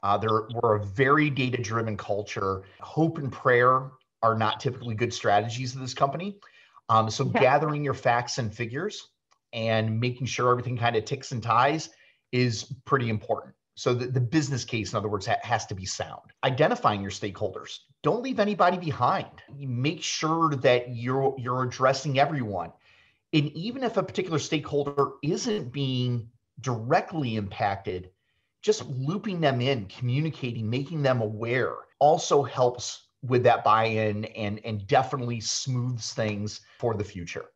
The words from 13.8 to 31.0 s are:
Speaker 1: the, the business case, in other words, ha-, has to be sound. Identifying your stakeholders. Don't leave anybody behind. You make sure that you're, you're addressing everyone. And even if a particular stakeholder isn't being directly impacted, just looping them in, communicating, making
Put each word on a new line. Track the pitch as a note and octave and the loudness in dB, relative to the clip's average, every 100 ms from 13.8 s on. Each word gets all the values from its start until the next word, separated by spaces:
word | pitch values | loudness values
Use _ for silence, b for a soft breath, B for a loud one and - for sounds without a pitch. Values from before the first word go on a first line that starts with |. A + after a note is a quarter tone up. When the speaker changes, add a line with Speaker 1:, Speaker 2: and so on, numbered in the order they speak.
| - | 0
Speaker 1:
the, | B2 B2+ | 0 0
the | B2+ | 0
business | A#2+ D#3 C#3 C#3 | 2 2 0 -4
case, | - A2+ G2 | -4 -4 -2
in | A2+ | -2
other | G#2 | -2
words, | G2+ G2+ | -4 -2
ha-, | G#2 | -2
has | - A#2 - | 0 -2 -2
to | |
be | F#2+ F#2 | -8 -8
sound. | - - - - _ | -8 -8 -10 -18 _
Identifying | C3+ B2+ D#3 A#3+ C3 G#2 | -2 2 2 4 0 0
your | G2 | -4
stakeholders. | F#2+ G#2+ F#2 G#2 - - - _ _ | -6 -8 -4 -6 -6 -14 -18 _ _
Don't | D3+ G#3 | -2 0
leave | C4 A3+ | -2 -2
anybody | G3+ G3 F#3 F#3 | 0 4 2 2
behind. | F3 A2 B2 F#3 - - - | -4 0 2 0 -4 -14 -20
You | C#3+ C#3 | -12 -6
make | A#2+ C3+ E3+ | -2 0 -2
sure | - - D#3 E3 E3 C#3 | -6 -4 0 2 2 4
that | C3 B2 B2 A#2+ | 4 4 2 -6
you're, | A#2+ C3 C3+ C3+ | -2 0 0 -2
you're | B2 B2+ | -4 -2
addressing | B2 - C3 C3+ D#3 C3 | -2 2 2 2 0 2
everyone. | D3 D#3 A2+ F#2+ E2+ - b b b b _ | 2 2 -4 -4 -6 -12 b b b b _
And | D#3 D3 | 2 2
even | D3+ G3 B3+ | -2 -8 -4
if | B3+ G#3 | -2 0
a | |
particular | - - F#3 D#3+ | -2 -2 -2 -2
stakeholder | - D#3+ - C#3+ C#3+ C#3+ C3+ - | -2 -4 -2 -2 -2 0 0 0
isn't | C#3+ G#3 B3+ G#3+ C3 | -2 -2 -2 -4 -4
being | C#3+ C#3 B2+ B2 A#2+ A2+ _ _ - | -4 -2 0 0 -2 -6 _ _ -10
directly | C3 A2+ A2+ E3+ G#3+ F3 C3 A2 | -4 -4 2 0 0 -4 -2 -2
impacted, | G2 F#2 G#2 G2 - F#2 F2 _ _ _ _ _ | -4 -2 -2 -2 -6 -8 -8 _ _ _ _ _
just | - G#3+ - | 0 0 0
looping | B2+ C3+ G3 A3+ F3+ | -6 -2 -4 -4 0
them | D#3 B2 | 2 2
in, | B2 C3+ F#2+ | 0 0 -4
communicating, | - B2 C3 D#3+ - B2+ A2+ G#2+ | -6 -2 0 0 -4 -6 -4 -2
making | B2+ C#3 E3 | -2 -4 0